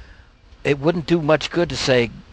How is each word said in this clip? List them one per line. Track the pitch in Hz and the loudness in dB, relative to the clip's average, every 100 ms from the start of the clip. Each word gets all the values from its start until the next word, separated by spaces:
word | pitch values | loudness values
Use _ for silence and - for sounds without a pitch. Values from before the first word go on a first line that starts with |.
| - - - _ _ - | -20 -20 -20 _ _ -6
it | 139 143 | -2 0
wouldn't | 147 175 143 | 0 -2 0
do | 170 | 0
much | 147 151 - | 2 0 0
good | 170 170 | -2 -2
to | 131 | -2
say, | - 127 117 - - | 2 2 2 -4 -18